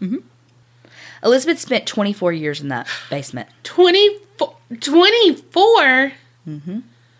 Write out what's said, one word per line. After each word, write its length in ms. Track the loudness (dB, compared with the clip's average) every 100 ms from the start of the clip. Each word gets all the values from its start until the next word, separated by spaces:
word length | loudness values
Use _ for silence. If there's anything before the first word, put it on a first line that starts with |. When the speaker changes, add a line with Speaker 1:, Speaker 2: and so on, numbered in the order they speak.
Speaker 1:
Mm-hmm. 180 | -8 -8 -10 _ _ _ _ _ _ -20 -20 -6
Elizabeth 340 | 0 0 0 -4
spent 260 | -4 -6 -4
twenty-four 460 | -4 -4 -4 -4
years 280 | -4 -6 -8
in 80 | -8
that 180 | -8 -10 -14 -10
basement. 380 | -10 -10 -12 -14 _
Speaker 2:
Twenty-four? 920 | -6 2 4 4 2 0 -10 -10 -10 -10 _ -12
Twenty-four? 1300 | 0 4 4 4 2 0 -4 2 4 4 4 2 0 -4 _ _ -16
Speaker 1:
Mm-hmm. 300 | -14 -10 -12 -12 _ _